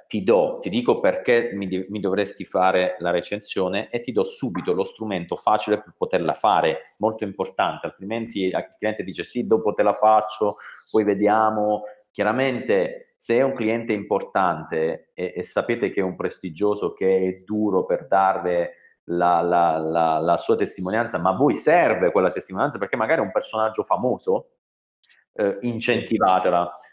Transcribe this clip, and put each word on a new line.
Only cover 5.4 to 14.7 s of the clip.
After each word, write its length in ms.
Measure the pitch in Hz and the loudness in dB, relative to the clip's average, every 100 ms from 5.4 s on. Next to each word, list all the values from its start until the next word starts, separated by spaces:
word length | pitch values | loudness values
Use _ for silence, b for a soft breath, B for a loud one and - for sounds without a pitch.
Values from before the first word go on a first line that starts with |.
| - 107 - 104 | 0 0 2 -2
per 140 | - _ | -2 _
poterla 360 | 92 90 82 | -2 0 0
fare. 600 | - 107 90 80 78 - _ | 0 2 4 2 -2 -8 _
Molto 260 | 110 110 | -4 -2
importante, 640 | 101 95 92 - 90 78 82 | -6 -6 -6 -2 -2 -2 -10
altrimenti 540 | - 98 113 113 101 | -10 -8 -6 -6 -2
il 260 | 95 85 - _ | -2 -2 -6 _
cliente 260 | 107 107 | -6 -4
dice, 200 | 92 90 | -8 -8
"Sì, 240 | 85 123 101 | -8 -6 0
dopo 260 | 107 104 | 2 2
te 80 | - | 2
la 140 | 104 101 | 0 4
faccio, 640 | 107 107 - - 104 - B B _ | 4 4 2 -2 -2 -4 B B _
poi 120 | 110 | 0
vediamo." 840 | 104 101 104 107 110 107 107 104 B B _ | 2 2 4 4 2 2 0 -2 B B _
Chiaramente, 1040 | - 104 123 135 120 117 98 87 - - _ | -4 -2 0 0 -2 0 2 0 -4 -16 _
se 200 | - 117 | 0 2
è 40 | |
un 120 | 135 | 2
cliente 400 | 135 110 117 117 | 0 -2 -2 -2
importante 1160 | 104 98 98 - 101 90 80 78 | -4 -2 -2 -2 0 0 0 -4